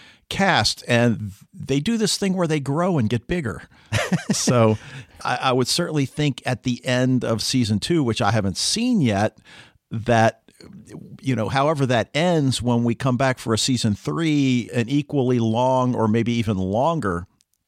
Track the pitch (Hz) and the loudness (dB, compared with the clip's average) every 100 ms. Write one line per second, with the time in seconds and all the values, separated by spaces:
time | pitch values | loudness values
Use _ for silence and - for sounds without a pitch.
0 | - - - - 196 143 107 - - 120 | -20 -20 -8 0 2 2 2 -2 0 2
1 | 120 107 104 - - - - 139 151 226 | 2 0 -6 -12 -20 -12 -4 -2 0 0
2 | 214 - 196 185 165 156 131 147 180 170 | 0 0 -2 0 0 -2 -2 -2 0 2
3 | 107 120 - 175 120 82 - - - - | 2 0 -2 -4 -4 -8 -14 -20 -4 -4
4 | - 180 - - - 123 110 107 - 135 | 0 -2 -2 -2 2 4 4 2 -4 -18
5 | - - - 127 135 127 127 - 170 156 | -18 -10 -6 -2 0 0 0 -2 -2 -2
6 | 135 - 151 - - 123 127 120 131 123 | -2 -2 -2 -2 -4 -2 -2 -4 -2 0
7 | 127 127 117 110 - 131 107 104 - 170 | 2 2 0 -2 0 0 2 0 0 0
8 | 123 107 107 110 98 82 - 220 247 226 | 0 0 0 2 0 -2 -4 -2 0 2
9 | 123 98 107 - - - - _ _ 113 | 2 2 0 -2 -18 -20 -20 _ _ -6
10 | 107 113 110 - _ - - - - - | 2 4 4 0 _ -20 -20 -20 -20 -18
11 | - - 131 117 101 135 147 151 131 120 | -18 -8 -4 -2 -2 0 0 2 0 0
12 | 101 143 180 165 135 - 120 120 120 113 | 0 0 0 2 2 0 0 0 0 0
13 | 131 123 135 127 117 110 - 123 113 101 | 0 0 0 -2 -2 0 0 0 0 -2
14 | - 151 165 147 135 123 107 123 110 143 | -4 -2 0 2 2 0 0 -4 0 -2
15 | 139 143 123 123 113 113 127 127 127 110 | 0 -2 0 2 0 0 2 2 0 0
16 | 110 117 113 117 113 95 92 107 151 165 | 2 2 0 0 0 -2 0 0 0 0
17 | 104 87 92 _ _ _ | -2 -4 -6 _ _ _